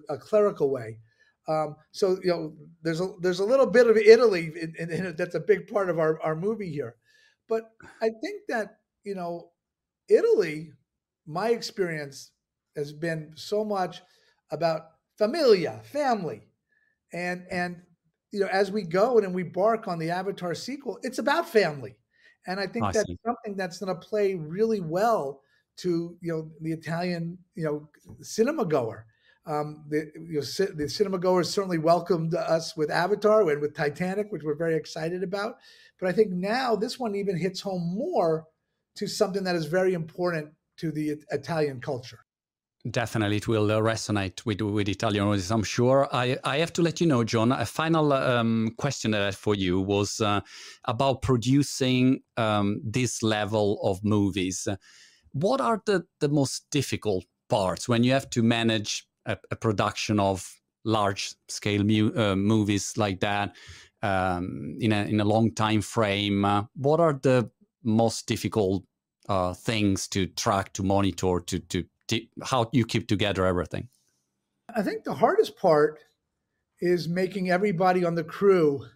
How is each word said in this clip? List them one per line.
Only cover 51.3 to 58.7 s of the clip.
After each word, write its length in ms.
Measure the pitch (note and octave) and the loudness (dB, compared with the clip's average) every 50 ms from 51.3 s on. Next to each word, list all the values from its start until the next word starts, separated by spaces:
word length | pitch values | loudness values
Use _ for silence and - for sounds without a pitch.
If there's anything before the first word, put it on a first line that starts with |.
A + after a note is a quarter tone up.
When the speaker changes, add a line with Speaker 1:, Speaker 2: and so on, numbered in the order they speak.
| B2+ A#2+ G#2 B2+ C3+ C#3+ C#3 - - - C3+ B2+ B2+ B2+ B2+ B2+ C3 - _ _ - | 2 2 4 4 4 2 2 0 -2 -2 0 2 4 4 4 4 2 2 _ _ -4
Speaker 2:
um, 440 | - A2+ A2 G#2+ G#2 G2+ G2+ G#2 D#3+ D#3+ | -2 0 2 2 2 2 0 -2 -4 -4
this 380 | G#2+ G#2 B2+ B2+ A#2 - - | -2 -2 0 0 -2 -2 0
level 580 | A2+ A2 A2 G#2+ G#2+ G2 A2 G#2+ G#2 G2+ G#2+ - - | 0 0 2 0 0 0 0 2 2 2 0 0 -2
of 200 | A2 G2 F#2 G#2 | -2 -2 0 0
movies. 640 | G#2 G#2+ G#2 G2+ G2 F2+ G2 F2+ F#2+ F#2+ - - A2 G2+ - _ - - - - - _ _ _ _ | 0 2 2 2 0 0 0 -2 -2 -4 -4 -6 -6 -6 -8 _ -18 -20 -20 -20 -20 _ _ _ _
What 300 | - C3+ E3 G3+ C4+ C4 | -6 -2 0 0 0 0
are 220 | B3+ A#3 A3+ G3 - | 0 0 0 0 0
the, 220 | - G3+ F3+ - _ _ - | 0 0 0 0 _ _ -2
the 80 | D3+ D3 | 0 2
most 360 | D3 D3+ C3+ B2+ - - - - | 2 2 2 0 -2 -8 -8 -4
difficult 540 | - D3 C3 - A2+ F#2+ - G#2+ G2 F#2 - _ _ _ _ - | -2 -2 -2 -2 -4 -4 -2 -2 -2 -2 -4 _ _ _ _ 0
parts 380 | B2+ G#2+ F#2+ F#2 - - - | 0 2 2 0 -2 -2 -2
when 160 | - A#2+ A#2 A#2+ | 0 2 4 4
you 100 | B2 C3 | 4 2
have 180 | C3+ - - | 0 -2 -2
to 100 | - B2 | -2 2
manage 640 | A2+ A#2 A#2+ A#2 A#2 A2+ | 2 2 2 2 2 0